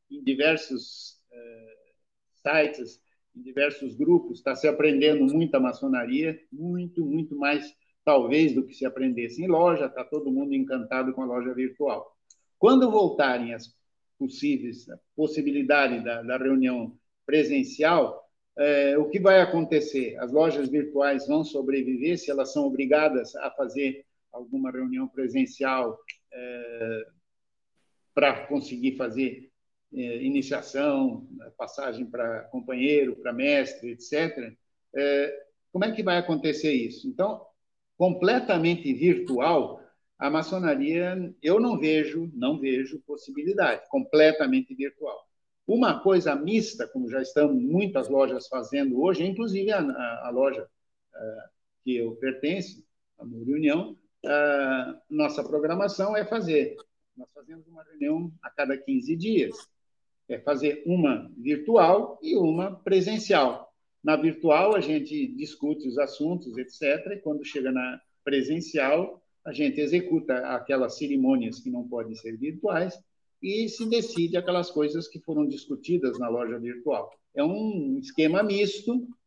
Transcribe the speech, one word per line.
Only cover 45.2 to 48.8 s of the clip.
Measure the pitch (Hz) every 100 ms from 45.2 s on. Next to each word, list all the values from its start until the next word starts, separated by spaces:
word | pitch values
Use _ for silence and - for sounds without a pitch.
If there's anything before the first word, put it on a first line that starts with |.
| - _ _ _ -
Uma | 240 226 233
coisa | 190 185 156 143
mista, | 165 220 - - 117
como | 131 120
já | 135
estão | 131 151 147
muitas | 131 127 175 202 135 127
lojas | 135 131 127 -
fazendo | 127 113 143